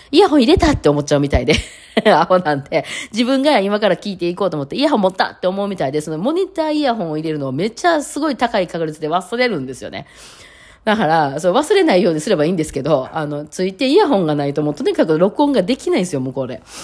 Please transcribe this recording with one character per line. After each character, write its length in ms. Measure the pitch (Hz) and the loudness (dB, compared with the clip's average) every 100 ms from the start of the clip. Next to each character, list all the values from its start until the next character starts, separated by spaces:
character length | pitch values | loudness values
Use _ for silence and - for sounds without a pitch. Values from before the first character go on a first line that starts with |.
| - | -2
イ 60 | 294 | 4
ヤ 120 | 392 | 4
ホ 80 | 294 | 4
ン 40 | |
入 100 | 233 | 4
れ 60 | - | 4
た 140 | - | 4
っ 60 | - | 2
て 120 | 151 | 2
思 120 | 147 | 2
っ 20 | |
ち 100 | 143 | 2
ゃ 40 | 143 | 0
う 20 | |
み 100 | 139 | 0
た 80 | 131 | 0
い 80 | 123 | 0
で。 80 | - - - | 0 -2 -12
<laughs> 280 | - - 220 | -6 0 4
ア 140 | 156 170 | 4 4
ホ 140 | 185 | 2
な 160 | 156 143 | 2 -2
ん 80 | |
で、 220 | - 160 - - - | -2 -4 -4 -10 -8
自 120 | 214 | -2
分 200 | 247 269 | 0 2
が 160 | 285 254 | 2 2
今 200 | 196 208 | 2 0
か 100 | 208 | 0
ら 80 | 170 | 0
聞 160 | 208 | -4
い 40 | 180 | -4
て 100 | 175 | -4
い 60 | |
こ 120 | 180 190 | -2 -2
う 40 | |
と 80 | 156 | -2
思 60 | |
っ 40 | 139 | -6
て、 80 | 202 | 0
イ 60 | |
ヤ 80 | 302 | 0
ホ 60 | 262 | 2
ン 60 | |
持 80 | 190 | 0
っ 40 | |
た 200 | 190 - | 0 -4
っ 60 | - | -2
て 60 | - | -4
思 180 | 196 | -2
う 40 | 202 | -4
み 100 | 185 | -4
た 100 | 139 | -2
い 40 | |
で、 100 | 151 | -2
そ 80 | 165 | -4
の 80 | 156 | -4
モ 140 | 226 | -2
ニ 160 | 339 381 | -2 -4
タ 160 | 330 | -4
ー 100 | 311 | -2
イ 80 | 302 | 0
ヤ 140 | 277 226 | 0 -2
ホ 80 | |
ン 80 | 165 | -4
を 60 | 156 | -4
入 100 | 156 | -4
れ 40 | |
る 60 | 151 | -4
の 120 | 135 | -4
を 20 | |
め 160 | 131 220 | -4 -4
っ 20 | |
ち 180 | - 349 | -2 0
ゃ 140 | 320 | 0
す 180 | - 285 | -2 -4
ご 120 | 302 | -4
い 40 | 226 | -2
高 240 | 240 220 | -2 -2
い 80 | 175 | -2
確 160 | 170 156 | -4 -6
率 120 | 156 | -4
で 100 | 151 | -2
忘 260 | 175 180 233 | -2 -2 -2
れ 120 | 254 | -2
る 120 | 165 | -2
ん 80 | 131 | -8
で 80 | 123 | -10
す 80 | |
よ 80 | 98 | -12
ね。 160 | 95 - - - - - - - - 220 | -12 -14 -20 -20 -20 -20 -20 -20 -8 -2
だ 80 | 156 | 0
か 100 | 151 | 2
ら、 360 | 160 143 139 | 2 2 0
そ 80 | 180 | 0
う、 40 | |
忘 200 | 214 302 | 2 4
れ 100 | 392 | 4
な 140 | 320 185 | 4 4
い 40 | |
よ 100 | 175 | 4
う 20 | |
に 80 | 156 | 0
す 80 | - | 0
れ 80 | 175 | 2
ば 80 | 151 | 2
い 20 | |
い 60 | |
ん 20 | 185 | 0
で 80 | |
す 80 | 151 | -4
け 100 | 139 | -4
ど、 280 | 139 143 127 | 0 0 0
あ 140 | 160 147 | -6 -6
の、 180 | 147 | -6
つ 220 | 147 - 190 | -8 -6 -4
い 80 | |
て 140 | 190 262 | -2 2
イ 80 | 339 | 4
ヤ 120 | 381 | 4
ホ 120 | 196 | 2
ン 60 | 156 | 2
が 100 | 147 | 0
な 100 | 143 | 0
い 80 | |
と 100 | 143 | 0
も 80 | 151 | -2
う 20 | |
と 120 | - 311 | -2 -2
に 80 | |
か 120 | 339 185 | 0 2
く 140 | 156 | 2
録 240 | 190 - | 2 2
音 80 | 285 | 0
が 100 | 254 | 2
で 140 | 180 262 | 0 -2
き 160 | 359 | 0
な 60 | 320 | -2
い 20 | |
ん 40 | |
で 20 | 180 | 0
す 100 | 135 | -4
よ、 60 | |
向 100 | 131 | -4
こ 120 | 135 | -6
う 40 | 127 | -8
で。 140 | - - - | -10 -16 -18